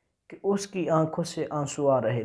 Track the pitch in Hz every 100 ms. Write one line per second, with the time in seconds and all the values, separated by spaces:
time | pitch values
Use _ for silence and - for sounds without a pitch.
0 | _ _ - - 196 202 - 190 151 160
1 | 160 175 170 - 143 151 135 - 139 131
2 | 113 120